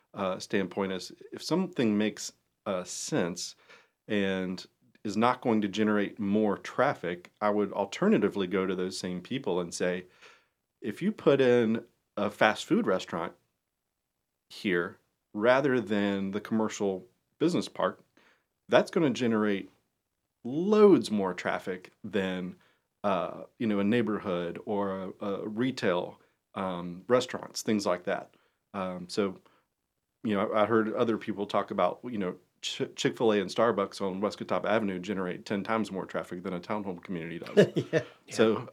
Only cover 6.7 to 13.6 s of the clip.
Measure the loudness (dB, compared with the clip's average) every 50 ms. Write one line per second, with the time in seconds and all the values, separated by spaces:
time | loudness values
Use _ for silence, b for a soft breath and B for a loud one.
6.7 | -2 0 0 0 0 -2 -4 -6 -6 -6 -10 -16 _ _ -2 0 2 2 0 0
7.7 | -2 -2 -4 -4 -2 0 2 4 4 4 4 2 0 0 -2 -2 0 0 0 0
8.7 | -2 -2 -4 -4 -4 -6 -6 -6 -6 -8 -8 -6 -8 -6 -4 -2 -2 -2 -2 -4
9.7 | -4 -2 -2 -2 -2 -2 -6 b b b b b b b b b b _ _ _
10.7 | _ _ -8 -8 -6 -2 -2 -2 -2 2 4 4 6 6 6 6 6 6 6 4
11.7 | 2 0 -4 -8 _ _ _ _ _ -4 -4 -2 2 4 4 4 4 2 0 0
12.7 | 0 2 2 2 0 0 -2 -4 -6 -6 -6 -6 -8 _ _ _ _ _